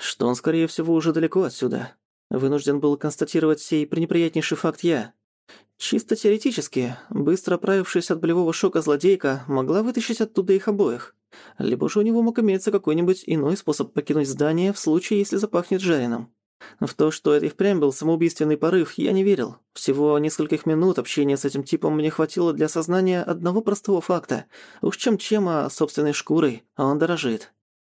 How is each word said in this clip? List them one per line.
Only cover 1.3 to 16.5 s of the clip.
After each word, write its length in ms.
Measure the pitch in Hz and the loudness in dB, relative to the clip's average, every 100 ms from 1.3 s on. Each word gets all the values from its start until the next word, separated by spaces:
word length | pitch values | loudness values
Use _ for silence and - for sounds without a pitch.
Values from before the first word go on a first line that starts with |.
| 190 | 0
отсюда», 480 | 170 - 127 127 117 - _ _ - | -2 -2 -4 -4 -8 -14 _ _ -6
вынужден 500 | 131 135 147 143 143 | -2 0 0 0 0
был 160 | 147 143 | 2 0
констатировать 640 | 151 - 156 170 156 151 | -2 -4 -2 2 2 2
сей 260 | - 156 147 | 0 -2 -2
пренеприятнейший 680 | 160 165 170 165 160 151 156 | -2 0 0 0 0 -2 -2
факт 240 | - 156 | -2 -2
я. 300 | 170 151 110 _ _ _ _ - _ - | 0 0 -2 _ _ _ _ -20 _ -10
Чисто 380 | - 226 - | -4 -2 0
теоретически, 840 | 220 214 214 269 226 143 - 123 127 - | 0 2 2 0 -4 -4 -4 -4 -6 -8
быстро 460 | 220 143 180 - | -4 0 0 0
оправившись 560 | 175 - 190 185 180 170 | -2 0 0 0 -2 -2
от 100 | 165 | -2
болевого 320 | 165 170 170 | 0 2 0
шока 300 | 160 - - | 0 0 0
злодейка 640 | 151 147 170 190 143 135 131 | 0 2 4 2 2 -2 -2
могла 340 | 135 131 175 | -2 0 0
вытащить 380 | 226 240 226 220 | 0 -2 -2 -2
оттуда 320 | 220 - 185 | -2 0 2
их 160 | 196 208 | 2 2
обоих. 460 | 202 170 120 - - _ - - - | 0 0 -2 -10 -20 _ -20 -18 -6
Либо 300 | - 120 151 | -2 0 0
же 120 | 208 | 2
у 20 | |
него 180 | 214 226 | 2 2
мог 160 | 233 233 | 2 2
иметься 320 | 220 190 202 | 2 2 2
какой-нибудь 540 | 202 175 156 175 185 - | 0 2 2 2 0 0
иной 300 | 160 143 190 | 0 0 -2
способ 380 | - 147 135 | -2 -2 -4
покинуть 340 | - 143 151 139 | -4 -2 0 0
здание 460 | 135 147 165 185 | 0 0 2 0
в 40 | 202 | 0
случае, 420 | - 156 - 208 | 0 0 2 0
если 180 | 202 202 | 0 -2
запахнет 420 | 208 - 175 190 | -2 -2 -2 -2
жареным. 480 | 190 156 120 117 113 _ _ | 0 0 0 -4 -8 _ _